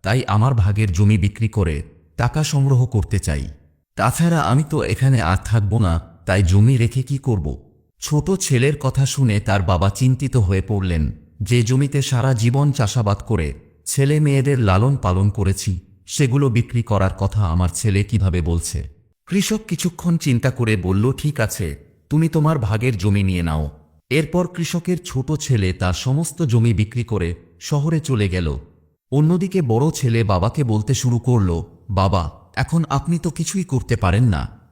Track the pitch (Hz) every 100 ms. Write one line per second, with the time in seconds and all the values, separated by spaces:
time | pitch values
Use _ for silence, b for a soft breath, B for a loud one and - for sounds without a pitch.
0 | 95 127 - 101 123 117 95 104 107 85
1 | 104 104 - - 113 110 85 73 - -
2 | _ - 120 156 151 143 135 127 127 110
3 | 85 98 - 73 69 - _ _ _ -
4 | 104 - 170 165 95 131 151 151 65 -
5 | 131 127 80 95 - 110 104 110 98 82
6 | - - - 98 87 98 113 131 117 131
7 | 127 139 - 104 73 - - _ _ _
8 | - 151 147 190 - 127 135 143 131 127
9 | 135 - 127 104 104 101 87 101 101 -
10 | 127 131 139 127 92 95 95 104 95 82
11 | 71 - _ _ 101 120 117 131 139 139
12 | 135 123 135 123 117 135 143 131 107 123
13 | 104 101 - 107 76 - - _ - -
14 | 139 151 147 139 131 131 104 92 127 135
15 | 95 90 101 101 95 95 - 85 - _
16 | - - 135 139 139 104 - 120 - 101
17 | 92 - 98 104 98 85 90 - 110 98
18 | 101 110 95 87 78 85 - - - -
19 | _ _ - 190 - 214 214 175 175 -
20 | 175 170 147 120 131 127 113 104 87 95
21 | 120 139 151 147 107 - 85 69 - _
22 | _ 151 160 160 151 156 107 110 123 107
23 | 101 101 95 90 82 78 73 - _ _
24 | _ 135 151 175 175 180 165 175 175 175
25 | - 131 131 151 - 120 95 90 92 90
26 | 127 143 165 - 151 117 117 95 107 120
27 | 113 104 85 85 - _ - 147 151 160
28 | 147 120 101 90 80 67 - _ _ _
29 | _ 135 156 180 185 185 131 110 151 -
30 | 127 113 110 92 104 - 127 107 107 131
31 | 123 120 127 120 95 85 - - - 95
32 | 95 98 82 - - - 127 165 156 139
33 | - 170 170 - 165 196 175 127 - 117
34 | 92 98 127 80 - - _